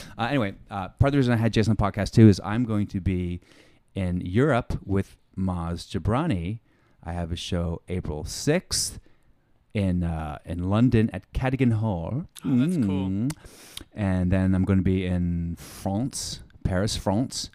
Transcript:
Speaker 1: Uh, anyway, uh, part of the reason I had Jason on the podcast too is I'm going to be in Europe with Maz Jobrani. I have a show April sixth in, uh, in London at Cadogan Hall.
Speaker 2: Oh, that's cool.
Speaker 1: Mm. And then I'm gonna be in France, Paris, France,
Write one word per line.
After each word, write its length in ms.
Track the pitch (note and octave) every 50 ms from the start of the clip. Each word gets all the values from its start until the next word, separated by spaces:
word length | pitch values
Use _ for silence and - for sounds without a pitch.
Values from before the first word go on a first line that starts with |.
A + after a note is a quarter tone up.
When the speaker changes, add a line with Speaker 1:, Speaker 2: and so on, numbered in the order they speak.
| - - - -
Speaker 1:
Uh, 40 | A2+ A#2
anyway, 240 | C#3 C#3 A2 G2 G2 - - -
uh, 180 | - G2 F#2 F#2
part 200 | - - C3+ C#3
of 40 | C#3
the 60 | C#3+
reason 160 | C3+ B2 A#2+
I 20 |
had 160 | A2+ A2+ A2+ G#2
Jason 200 | A2+ G#2+ F#2+ A2
on 40 |
the 60 | - A2
podcast 300 | G2 F#2+ - F#2+ - -
too 160 | - A2+ A2
is 120 | G2 F2+ -
I'm 220 | F#2 G#2 A2+ B2+
going 220 | A2+ A2 G#2 G#2 F#2
to 120 | - G2+
be 400 | F2 F#2+ F#2+ F2+ F2+ F2 F2 F2 - - - - - _ _ _ _ _ -
in 260 | G2 F#2+ F2+ F2 F2+ F2+
Europe 560 | F2+ F2+ A2 C3+ D#3+ C3+ A#2 - - - C#2+ -
with 320 | - F#2+ G2 F#2+ - - - _ _ - -
Maz 480 | F#2+ F#2+ F2+ F2 E2+ E2 E2+ E2+ - -
Jobrani. 720 | - G2 D#2+ - A2 B2+ D#3+ F3 B2 F2+ E2 F2+ A2 A#2 _ _ _ _ _ _ _ _ -
I 80 | E2+ E2+
have 200 | F2 F2 E2 E2+
a 40 |
show 460 | E2+ - - - F2 E2+ E2 E2+ - - -
April 360 | F2+ F2+ E2+ - D2+ D2+ D#2
sixth 760 | - - - - - D3+ F#3 - - - - - - - - - - - _ _ _ _ _ _ _ _ _ _ _ -
in, 300 | G#2+ G2 F#2+ F2+ F2 F2
uh, 340 | E2 E2 D#2+ D#2 D2+ D2 - -
in 260 | - E2+ F2 F2 F#2
London 400 | G2+ A2 A#2+ B2+ B2 A#2 G#2+ A2+ -
at 200 | F#2+ - _ -
Cadogan 400 | - C3+ C3 C3 C3 C3+ A#2+ A2+
Hall. 540 | G#2+ A2 A2 G2 E2+ E2 F2 G#2 C3+ F#3 - - - -
Speaker 2:
Oh, 120 | F3+ C#3 A#2+
that's 180 | B2+ D#3+ F#3
cool. 320 | E3 A#2+ G2 F#2+ F#2+ F#2+ F#2+
Speaker 1:
Mm. 240 | F#2+ G2 A2+ C#3 D3+ - - - - - - - - - - - -
And 380 | - G#2 G2 F#2 F#2 F2+ F2+
then 240 | F#2 F#2+ F#2 F#2+ F#2+
I'm 100 | F#2 F#2
gonna 180 | F#2 G2 F#2+ F2+
be 220 | F#2+ F#2 F#2+ F#2+
in 520 | F2+ F2+ F2+ F2 F2 F2 E2+ E2+ E2+ E2+ -
France, 840 | - - - - - G2 G2 G#2 B2 D3 - - - - - - - - - - -
Paris, 340 | - F#2+ F2+ G2+ A2 -
France, 540 | - - G#2 F#2+ G#2+ C3+ - - - - -